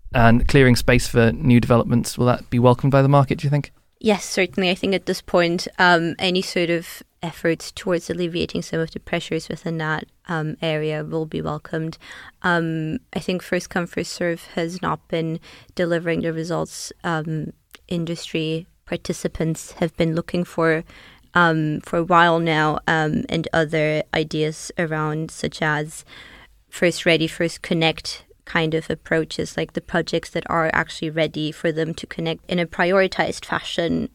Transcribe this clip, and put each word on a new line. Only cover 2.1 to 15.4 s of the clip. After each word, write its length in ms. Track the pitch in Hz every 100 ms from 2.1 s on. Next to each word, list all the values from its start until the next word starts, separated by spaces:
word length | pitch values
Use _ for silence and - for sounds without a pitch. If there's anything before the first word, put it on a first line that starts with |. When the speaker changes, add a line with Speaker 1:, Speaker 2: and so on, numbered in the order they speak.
| -
Speaker 1:
will 100 | 123
that 220 | 120 -
be 100 | 123
welcomed 340 | 123 123 139
by 100 | 135
the 60 | 135
market, 300 | 143 131 143
do 60 |
you 60 | 143
think? 220 | 147 - _ _ _
Speaker 2:
Yes, 200 | 220 196
certainly. 440 | - - 180 - 185
I 60 |
think 200 | 185 190
at 120 | 185 -
this 140 | 185
point, 480 | - 180 170 175 - -
um, 380 | 180 170 165 -
any 240 | 185 180
sort 280 | 190 185 170
of 340 | 170 175 - - _
efforts 480 | 165 - 170 160 -
towards 400 | - 190 170 -
alleviating 500 | 170 175 170 165 175
some 180 | 170 165
of 100 | 160
the 80 | -
pressures 500 | - 170 - 160 -
within 300 | 165 170 165
that, 280 | 156 156 - _ -
um, 280 | 165 156 -
area 440 | 165 156 156 151
will 200 | 156 160
be 160 | 160 165
welcomed. 580 | 156 151 - 165 160 - - - - -
Um, 560 | 185 175 165 160 156 - -
I 80 | -
think 240 | - 180
first 260 | - 180 -
come, 160 | 185 170
first 260 | - 175
serve 300 | - 175 170 -
has 280 | - 165 180
not 240 | 165 156 -
been 320 | 170 165 165